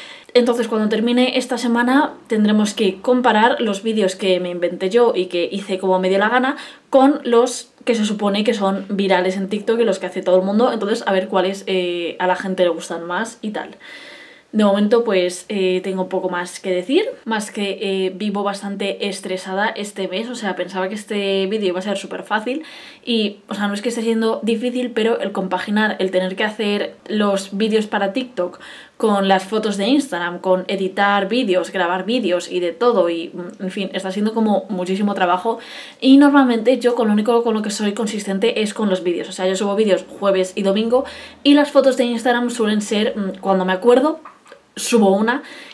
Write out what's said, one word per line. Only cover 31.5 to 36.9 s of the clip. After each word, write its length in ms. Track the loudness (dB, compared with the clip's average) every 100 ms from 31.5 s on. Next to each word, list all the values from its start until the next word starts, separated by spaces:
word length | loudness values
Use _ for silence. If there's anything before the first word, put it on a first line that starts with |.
| 0 0
grabar 340 | -2 -2 -2 -2
vídeos 460 | -2 0 -2 -2
y 80 | -4
de 140 | -4
todo 360 | 0 2 2 2
y, 200 | -2 -6
mm, 340 | -10 -12 -10
en 80 | -8
fin, 180 | -6 -6
está 180 | -6 -6
siendo 220 | -2 -2
como 320 | 0 2 0 -2
muchísimo 460 | -6 -4 -2 -2
trabajo 460 | 0 0 2 -2 -6 -10 -18 -18 -2
y 160 | 6 8
normalmente 600 | 8 6 4 4 2 2
yo 160 | 2